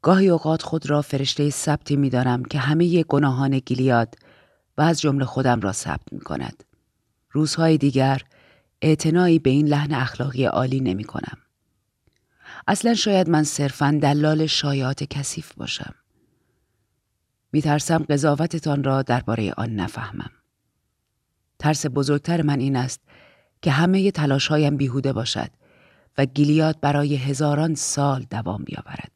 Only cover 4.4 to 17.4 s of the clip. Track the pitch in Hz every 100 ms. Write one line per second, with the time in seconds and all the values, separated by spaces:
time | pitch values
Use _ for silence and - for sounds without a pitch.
4.4 | _ _ _ - 156 165 151 139 131 -
5.4 | 131 120 104 92 - 71 - - - 65
6.4 | 65 - - _ _ _ _ _ _ 147
7.4 | 151 - 165 160 143 135 135 135 - _
8.4 | _ _ _ _ 156 156 160 170 180 165
9.4 | 135 135 151 147 147 143 123 - 135 123
10.4 | 131 - 131 135 131 95 104 - - -
11.4 | _ _ _ _ _ _ _ _ _ _
12.4 | - - - 208 233 233 214 196 175 160
13.4 | 151 - 143 - 143 147 143 147 156 156
14.4 | 156 - 147 139 131 139 143 139 143 -
15.4 | - - - - - - _ _ _ _
16.4 | _ _ _ _ _ _ _ _ _ _